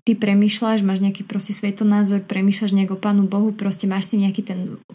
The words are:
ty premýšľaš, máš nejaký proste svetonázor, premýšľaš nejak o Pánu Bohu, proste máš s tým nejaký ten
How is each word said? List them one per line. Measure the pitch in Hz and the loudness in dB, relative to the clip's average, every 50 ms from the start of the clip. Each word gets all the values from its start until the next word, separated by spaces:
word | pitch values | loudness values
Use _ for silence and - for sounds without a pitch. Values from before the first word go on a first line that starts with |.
| _ | _
ty | 233 220 | 0 0
premýšľaš, | - 214 202 196 202 208 208 208 - 233 220 220 214 | 2 2 2 4 4 4 2 2 0 0 0 0 2
máš | 202 190 190 185 | 2 0 0 2
nejaký | 196 196 196 - 196 | 0 0 -2 -4 -8
proste | - - 196 196 - | -6 -6 -6 -4 -4
svetonázor, | 202 - 208 202 196 - 214 208 208 208 208 196 202 196 | -4 -4 -4 -4 -2 0 2 2 4 4 4 2 0 -2
premýšľaš | 196 - - 190 190 202 196 - 220 196 | -2 -4 -4 0 2 2 2 0 0 0
nejak | 196 196 190 185 | 2 0 0 0
o | 190 190 | -2 -4
Pánu | 214 208 202 202 196 | -2 0 2 2 2
Bohu, | 185 196 202 214 220 | 2 2 0 0 0
proste | 208 - 196 196 190 - - | -2 -2 -4 -4 -4 -2 -2
máš | 190 190 196 196 | -2 -2 -2 -2
s | - | 0
tým | 226 202 | 0 0
nejaký | 196 196 190 - 196 | 0 0 0 -2 -6
ten | - 185 180 185 - - - - - - | -6 -6 -6 -8 -8 -10 -14 -16 -20 -20